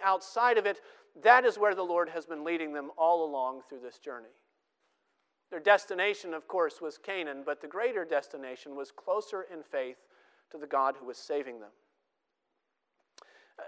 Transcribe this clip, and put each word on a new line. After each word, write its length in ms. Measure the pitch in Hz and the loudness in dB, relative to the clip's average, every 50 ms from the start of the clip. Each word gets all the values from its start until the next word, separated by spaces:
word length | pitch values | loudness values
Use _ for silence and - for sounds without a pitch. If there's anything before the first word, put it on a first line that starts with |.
| 196 | 2
outside 540 | 196 190 185 - - - 233 233 247 240 226 | 2 2 2 0 -4 -2 2 4 4 4 4
of 80 | 196 | 2
it, 160 | 202 196 - - - - - - _ _ - 143 | 2 0 -2 -8 -18 -20 -20 -20 _ _ 4 8
that 220 | 220 240 254 254 | 10 10 10 8
is 120 | 240 202 208 | 6 4 4
where 160 | 208 208 190 | 2 2 2
the 80 | 185 | 2
Lord 280 | 185 175 175 175 175 160 | 0 0 2 0 0 0
has 160 | 165 170 156 | -2 -8 -8
been 180 | 160 165 151 151 | -8 -10 -8 -4
leading 300 | 165 170 160 160 151 147 | -4 -4 -2 -4 -6 -6
them 180 | 147 139 147 160 | -8 -8 -8 -2
all 300 | - 160 165 175 170 160 | 2 4 4 4 4 2
along 360 | 156 143 135 127 127 131 135 131 - | 0 -2 -2 -2 -4 -4 -8 -14 -16
through 120 | 143 127 | -18 -16
this 180 | 123 123 113 - | -14 -16 -16 -14
journey. 300 | - 151 127 120 113 113 - _ _ _ _ _ _ _ _ _ _ _ _ _ _ _ _ _ _ _ _ _ _ _ | -14 -12 -12 -12 -14 -18 -20 _ _ _ _ _ _ _ _ _ _ _ _ _ _ _ _ _ _ _ _ _ _ _
Their 120 | 185 170 | -10 0
destination, 720 | 151 196 208 196 - - 196 180 185 208 202 202 - 180 160 | 4 4 4 4 4 -2 -4 -2 0 -2 -2 -4 -6 -8 -10
of 140 | 156 - - | -10 -8 -4
course, 340 | - 185 165 151 - - | 0 0 0 0 -2 -6
was 160 | 170 156 139 - | -10 -10 -10 -10
Canaan, 440 | - - 196 190 170 151 139 139 139 | -10 -8 -6 -6 -6 -6 -8 -8 -6
but 160 | 151 147 - | -6 -6 -6
the 60 | - 151 | -8 -10
greater 380 | 151 190 233 247 240 202 170 | -6 -4 -2 -2 -2 -2 -4
destination 720 | 160 160 143 139 - - 147 135 131 127 - - 147 139 | -2 -2 -2 -2 -4 -10 -12 -12 -12 -12 -14 -14 -14 -12
was 160 | 143 139 - | -10 -10 -12
closer 560 | - - - - 185 214 214 - - 190 185 - | -14 -10 -4 -2 -2 -2 -2 -4 -8 -10 -10 -10
in 120 | 175 160 147 | -14 -16 -14
faith 340 | - - 139 131 127 127 - _ _ _ _ _ _ _ _ _ _ | -8 -6 -6 -6 -6 -8 -14 _ _ _ _ _ _ _ _ _ _
to 60 | - 156 | -16 -14
the 100 | 147 143 | -8 -2
God 280 | 143 139 135 135 135 139 | 0 2 2 2 0 -2
who 60 | 131 | -8
was 120 | 123 120 - | -12 -12 -12
saving 420 | - - 147 143 139 135 120 117 | -8 -4 -4 -4 -4 -6 -10 -14
them. 120 | 107 104 - _ _ _ _ _ _ _ _ _ _ _ _ _ _ _ _ _ _ _ _ _ _ _ _ _ _ _ _ - - _ _ _ _ _ _ - | -16 -20 -20 _ _ _ _ _ _ _ _ _ _ _ _ _ _ _ _ _ _ _ _ _ _ _ _ _ _ _ _ -20 -20 _ _ _ _ _ _ -18
Uh, 60 | - | -16